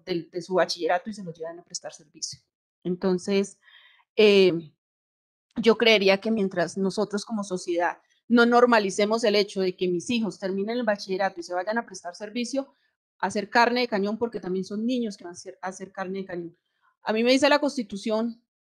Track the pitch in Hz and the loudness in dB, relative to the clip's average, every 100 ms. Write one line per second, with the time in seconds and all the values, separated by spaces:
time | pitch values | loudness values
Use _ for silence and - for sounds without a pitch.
0 | - 175 156 180 170 185 175 175 160 180 | -6 -6 -6 -12 -2 0 2 0 0 0
1 | 226 208 185 160 240 349 - 180 - - | -2 -10 -14 -12 -14 -14 -14 -14 -14 -16
2 | 156 160 - - _ _ _ _ 180 180 | _ -14 -14 -14 _ _ _ _ -8 -4
3 | 190 180 190 196 196 - _ - - _ | -2 -2 0 -2 -2 -8 _ -20 -20 _
4 | _ - 214 202 190 165 160 _ _ _ | _ 4 6 8 6 4 -4 _ _ _
5 | _ _ _ _ _ - 226 220 226 220 | _ _ _ _ _ 0 2 4 4 6
6 | 190 196 220 220 196 185 165 196 190 180 | 6 2 0 -2 -2 -2 -4 -2 -2 -2
7 | 202 202 - 226 196 180 185 170 170 - | -2 -4 -6 -8 -6 -8 -4 -2 -2 -4
8 | _ _ - 240 233 240 247 226 196 180 | _ _ 2 4 6 6 6 6 2 0
9 | 208 226 233 208 202 196 185 185 185 175 | 0 2 2 2 0 -2 -4 -2 -2 -2
10 | - 240 214 - 196 196 202 240 226 202 | -2 -2 -2 -4 -6 -4 -4 -2 -2 -4
11 | 202 185 190 185 170 180 185 226 226 185 | -4 -4 -4 -4 -8 -6 -4 -6 -6 -12
12 | 226 233 208 214 240 269 269 _ _ _ | -14 -14 -10 -8 -6 -6 -8 _ _ _
13 | _ _ 190 202 196 240 233 247 240 208 | _ _ -6 -4 0 2 4 2 0 -2
14 | 202 214 233 208 180 185 185 208 226 254 | -2 -2 -6 -6 -6 -6 -6 -6 -4 -2
15 | 226 202 185 175 196 180 185 185 190 196 | -4 -8 -16 -16 -18 -12 -12 -10 -14 -10
16 | 185 196 190 180 170 - _ _ _ _ | -8 -8 -8 -10 -10 -16 _ _ _ _
17 | - 214 233 262 277 294 285 - - 196 | -4 0 4 4 4 4 2 -4 -8 -8
18 | 226 220 233 226 _ _ | -4 -2 -2 -8 _ _